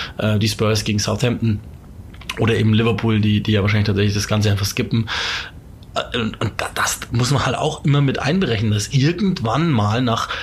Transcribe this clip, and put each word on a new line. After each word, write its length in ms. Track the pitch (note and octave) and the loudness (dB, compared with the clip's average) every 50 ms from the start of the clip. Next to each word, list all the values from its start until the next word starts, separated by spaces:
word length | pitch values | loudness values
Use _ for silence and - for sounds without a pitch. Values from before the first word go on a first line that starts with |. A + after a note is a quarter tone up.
| - - - | -8 -8 -6
äh, 220 | - - G#2+ G#2+ G#2+ | -2 0 2 2 2
die 100 | G#2+ A2 | 2 2
Spurs 340 | G#2 - A2 G#2+ A2 G#2 - | 0 2 2 2 2 2 0
gegen 160 | - G#2 G#2 | 0 0 0
Southampton 640 | - - G#2 G#2 B2+ A#2+ A#2 - A2+ A2+ G#2 G#2 - - - - - - - - - - - - - - - - | 0 0 0 0 0 0 0 0 0 0 0 0 -4 -10 -18 -18 -18 -18 -18 -18 -18 -18 -18 -16 -12 -8 -4 0
oder 180 | A#2+ G#2+ A#2 | 0 2 2
eben 160 | G#2 G#2+ A2 G#2+ | 4 4 4 4
Liverpool, 480 | G#2+ A#2 A#2+ A2 F#2+ - A2+ A2 G#2+ | 4 4 2 2 2 2 2 2 4
die, 200 | G#2 G#2+ G#2+ G#2 | 4 4 2 2
die 120 | - - G#2+ | 2 2 2
ja 80 | G#2 | 2
wahrscheinlich 260 | F#2+ G#2 G#2+ A2 G#2 | 2 2 2 2 2
tatsächlich 280 | G#2+ G2 G2 G#2 G#2+ G2 | 2 2 2 2 2 2
das 120 | G2+ F#2+ | 0 0
Ganze 240 | - A2 G#2+ G#2 G#2 | 0 0 2 2 2
einfach 140 | G2 G2 G2+ | 2 2 0
skippen. 420 | - - A#2 A#2 - - A2+ A2+ - - - - - - - - - - - - - - - - - - | -2 -2 -2 -2 0 0 0 0 -2 -4 -4 -4 -4 -6 -6 -8 -10 -14 -18 -20 -20 -20 -20 -14 -8 -6
Äh, 220 | - - - - | -6 -6 -4 -2
und, 240 | A#2+ A2 A2 - - | -2 -2 -2 -4 -4
und 100 | - - - | -6 -6 -4
da, 80 | - - - - | -6 -8 -6 -4
das 260 | - - - - - - - | -4 -4 -2 -4 -6 -6 -4
muss 200 | A#2+ A#2 B2 B2 | -2 0 0 2
man 140 | C#3+ C3 - | 2 0 0
halt 100 | - - | 0 -2
auch 300 | - C#3+ D#3 D3+ - - | -2 -2 -2 -2 -2 0
immer 160 | D#3 C#3 C#3+ | 2 2 4
mit 180 | C#3+ C3 B2 - | 4 2 0 0
einberechnen, 540 | - C3+ E3 F#3+ F#3+ B2 A#2 G#2 A2 A2 G#2+ | -2 0 0 0 0 0 0 0 0 0 0
dass 160 | G#2 G#2 - | 0 0 0
irgendwann 840 | - C3 C3 D#3 F3 F3 G#3+ F#3+ - - A2 A2+ A2+ C#3 E3 E3+ | 2 2 2 2 2 0 0 0 0 0 -2 0 0 2 2 2
mal 300 | C#3+ A2 G#2 G#2 G#2+ B2 | 2 2 2 2 2 2
nach 260 | C3 A#2+ G#2+ - - - - - | 2 2 0 0 -2 -4 -6 -8